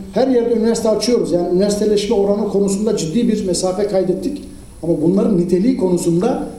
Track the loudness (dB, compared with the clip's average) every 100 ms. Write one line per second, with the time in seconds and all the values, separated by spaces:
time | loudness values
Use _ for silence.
0 | -6 -2 2 2 2 0 0 0 0 0
1 | 0 0 2 0 0 2 2 0 2 0
2 | 2 0 2 0 0 0 0 0 0 -2
3 | -2 0 0 0 -2 -2 -2 -2 0 0
4 | 0 -2 -4 -8 -12 -18 -20 -8 -2 0
5 | 2 2 2 2 2 2 2 2 0 0
6 | 2 2 0 -2 -6